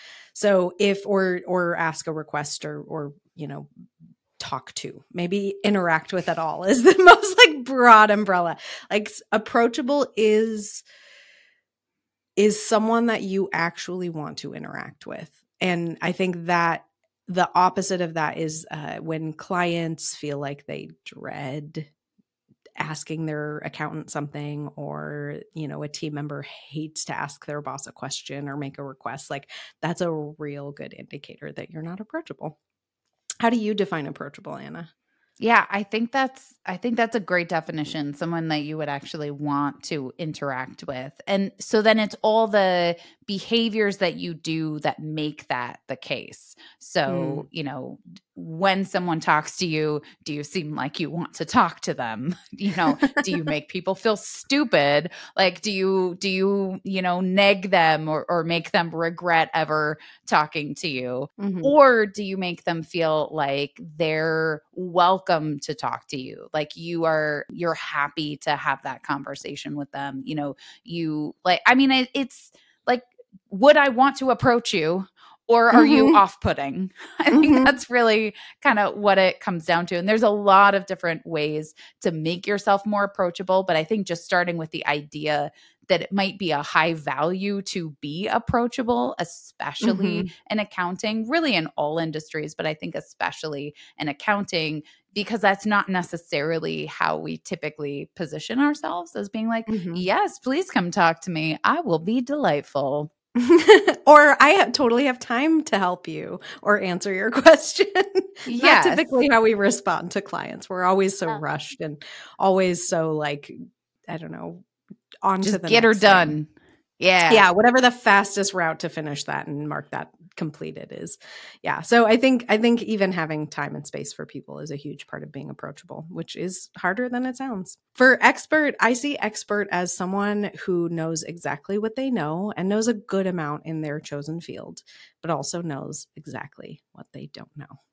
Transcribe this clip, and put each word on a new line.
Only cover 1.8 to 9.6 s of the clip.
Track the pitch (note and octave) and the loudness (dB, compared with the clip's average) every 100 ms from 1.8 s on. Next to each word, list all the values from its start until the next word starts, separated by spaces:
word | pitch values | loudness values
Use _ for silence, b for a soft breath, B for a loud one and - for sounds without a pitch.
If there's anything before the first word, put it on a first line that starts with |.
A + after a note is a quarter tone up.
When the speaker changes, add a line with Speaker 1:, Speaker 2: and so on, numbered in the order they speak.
| E3 D#3 - | -4 -4 -8
Speaker 1:
a | |
request | D#3 D3+ D3 D3 - D3+ | -8 -8 -8 -6 -8 -10
or, | D3+ | -12
or, | D3 D#3 C#3+ D3 _ | -10 -10 -10 -14 _
you | - D3 | -16 -14
know, | D3 D3 - - _ E3 _ _ - | -14 -16 -20 -20 _ -20 _ _ -16
talk | - C3 - - | -10 -10 -10 -12
to, | - - _ | -14 -16 _
maybe | F3 F3 G3+ G3 G3+ | -8 -4 -2 -4 -2
interact | G#3 G3+ F3 D#3+ - | 0 2 2 0 0
with | F#3 E3+ | -4 -2
at | E3 | -2
all | D#3+ D#3 F#3+ | -4 -2 2
is | B3+ | 6
the | C#4+ F#4+ | 8 10
<laughs> | |
most, | F4+ - G4+ G#4 A#4+ | 10 10 8 8 8
like, | D4 A#3+ | 6 -4
broad | C4 A#3+ A3 G#3+ | 6 10 10 10
umbrella. | G#3 G3 F3+ E3+ - B B B | 6 2 0 0 -4 B B B
Like, | G#3 G#3 | -4 -4
s-, | - - | -10 -4
approachable | G#3+ G#3+ B3 | -4 0 2